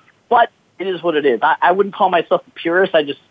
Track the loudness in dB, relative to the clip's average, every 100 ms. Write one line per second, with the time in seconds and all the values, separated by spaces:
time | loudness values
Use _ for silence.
0 | _ _ _ 0 0 _ _ -10 -8 -4
1 | -4 0 0 0 0 0 2 2 -2 0
2 | 0 0 0 -2 -4 -10 -2 0 2 0
3 | -2 -6 _